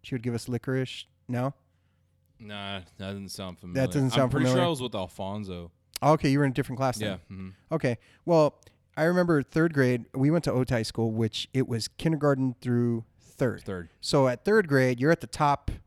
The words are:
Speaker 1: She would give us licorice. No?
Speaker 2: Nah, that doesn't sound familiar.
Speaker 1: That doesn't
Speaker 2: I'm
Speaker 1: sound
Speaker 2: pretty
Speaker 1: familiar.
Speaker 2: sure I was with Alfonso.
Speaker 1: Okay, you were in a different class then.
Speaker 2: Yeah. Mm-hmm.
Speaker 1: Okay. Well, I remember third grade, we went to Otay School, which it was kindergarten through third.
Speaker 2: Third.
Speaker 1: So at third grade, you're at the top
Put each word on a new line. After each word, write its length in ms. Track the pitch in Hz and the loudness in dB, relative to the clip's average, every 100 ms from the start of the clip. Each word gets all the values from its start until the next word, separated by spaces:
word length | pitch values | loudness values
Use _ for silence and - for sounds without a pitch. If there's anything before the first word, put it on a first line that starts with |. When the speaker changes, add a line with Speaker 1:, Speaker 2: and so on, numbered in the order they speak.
Speaker 1:
She 120 | - | -6
would 80 | 131 | -6
give 120 | 117 | -4
us 140 | 117 - | -4 -4
licorice. 560 | 120 - 131 131 - - _ - | -6 -2 -4 -4 -8 -16 _ -6
No? 260 | 123 131 - _ _ _ _ _ _ _ _ | -4 -4 -6 _ _ _ _ _ _ _ _
Speaker 2:
Nah, 420 | 104 104 98 98 | -14 -10 -8 -8
that 180 | 90 - | -10 -12
doesn't 300 | 95 98 95 | -8 -8 -10
sound 300 | - 95 87 | -10 -12 -12
familiar. 280 | 90 131 131 | -6 -2 0
Speaker 1:
That 60 | |
doesn't 120 | 147 | 0
Speaker 2:
I'm 60 | 131 | 0
Speaker 1:
sound 200 | 139 127 | 2 0
Speaker 2:
pretty 120 | 127 127 | 2 2
Speaker 1:
familiar. 160 | 127 | 2
Speaker 2:
sure 40 | - | 2
I 40 | |
was 120 | 147 | -2
with 120 | 127 | -6
Alfonso. 760 | 107 92 - 98 104 98 87 87 _ _ - | -6 -8 -8 -8 -8 -8 -10 -12 _ _ -2
Speaker 1:
Okay, 260 | 139 156 151 | 2 4 4
you 80 | 139 | 2
were 40 | |
in 60 | 139 | 2
a 40 | |
different 240 | 123 135 123 | 0 -4 -2
class 200 | 135 113 | -2 -2
then. 100 | 107 92 _ | -6 -6 _
Speaker 2:
Yeah. 40 | 95 | -14
Mm-hmm. 120 | 95 - _ | -14 -16 _
Speaker 1:
Okay. 280 | 160 135 117 _ _ | -2 -2 -4 _ _
Well, 340 | - 165 147 _ - _ _ - | 2 4 4 _ -20 _ _ -2
I 80 | |
remember 380 | 160 180 175 156 | 2 2 4 2
third 300 | 127 160 170 | 2 2 2
grade, 340 | 143 127 123 113 | 4 4 2 -4
we 160 | 135 139 | 0 4
went 140 | 170 | 4
to 60 | 151 | 2
Otay 340 | 127 127 120 | 0 0 0
School, 260 | 110 - 113 | -2 -2 -2
which 360 | 110 110 - - | 0 -2 -2 -4
it 120 | 131 131 | -2 -2
was 200 | 117 - | -4 -6
kindergarten 680 | - 160 160 147 135 131 120 | -4 -2 2 2 2 0 -2
through 440 | 127 120 120 117 113 _ | 0 2 2 -2 -6 _
third. 420 | _ - 127 101 | _ -2 -2 -2
Speaker 2:
Third. 260 | - 92 85 _ | -8 -8 -10 _
Speaker 1:
So 280 | - 151 131 | 0 2 2
at 160 | 120 | 2
third 240 | - 220 170 | 2 2 4
grade, 320 | 135 131 120 | 4 4 2
you're 120 | 143 | 2
at 80 | 165 | 2
the 60 | 117 | -2
top 420 | - 147 139 - - | 0 0 0 -4 -10